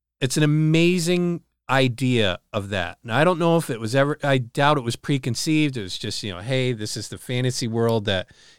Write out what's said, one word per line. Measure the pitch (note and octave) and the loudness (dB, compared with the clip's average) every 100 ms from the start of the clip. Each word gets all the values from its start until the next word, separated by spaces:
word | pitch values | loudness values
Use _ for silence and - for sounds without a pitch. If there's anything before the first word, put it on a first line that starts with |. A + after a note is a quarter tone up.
| _ _ | _ _
It's | C3+ - | -2 2
an | |
amazing | D3+ D3+ D#3 D#3+ E3+ F3+ E3 F3+ F3 E3+ - _ - | 4 4 4 4 4 2 0 0 0 -2 -8 _ -2
idea | C3 C3 A2 B2+ A#2+ G2+ F2 - | 2 2 2 2 2 2 0 -6
of | G#2+ G2 | -8 -4
that. | G2+ F2 - | -4 -4 -8
And | A#2 | -4
I | A#2 | 2
don't | E3 E3+ | 2 2
know | E3+ E3 | 2 2
if | D#3+ | 0
it | A#2+ | -6
was | A2 | -2
ever, | C3+ C#3 D3 | 0 0 0
I | C#3+ C3+ | 0 0
doubt | B2 - C#3+ D3 | -2 0 2 2
it | |
was | A#2 - | 0 -6
preconceived. | - C#3+ C3 A2+ - D#3 D3+ C3 | -2 -2 -2 -4 0 2 0 -2
It | |
was | F#2 - | -8 -8
just, | A2 - | -8 -6
you | G#2+ | -8
know, | F2 | -8
hey, | G#2 C3 B2+ | -4 -2 0
this | A2+ G#2+ A#2+ | -2 -6 -8
is | A2 | -10
the | G2+ | -12
fantasy | - B2+ B2+ A#2+ A#2+ | -6 -2 -2 -2 -4
world | A#2 A#2 A2+ G#2 | 0 2 0 0
that | F#2 - - - | -2 -4 -16 -20